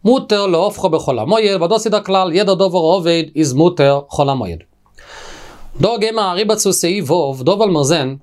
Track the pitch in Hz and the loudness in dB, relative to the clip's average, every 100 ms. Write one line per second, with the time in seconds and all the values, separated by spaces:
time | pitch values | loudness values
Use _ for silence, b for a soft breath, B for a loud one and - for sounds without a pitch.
0 | 196 262 - 208 202 165 180 - 185 151 | 4 2 2 -2 0 0 0 -2 -2 0
1 | - 123 113 226 208 190 170 220 220 208 | -2 -4 0 2 2 0 0 0 0 -2
2 | 196 190 185 165 202 185 190 180 160 190 | 0 0 2 0 2 2 2 2 2 2
3 | 165 165 156 147 151 127 170 175 139 139 | 2 0 -2 -2 0 4 2 4 2 2
4 | 143 - 139 135 98 82 - _ _ B | -2 -2 0 0 -4 -10 -16 _ _ B
5 | B B B B B B B - 180 226 | B B B B B B B -2 -2 0
6 | 220 226 196 180 214 214 - - 175 196 | -2 -2 -2 -2 -2 0 0 0 -2 -2
7 | 143 175 143 131 131 196 214 160 139 165 | 0 0 0 -2 0 2 2 2 0 0
8 | 131 135 | -2 -8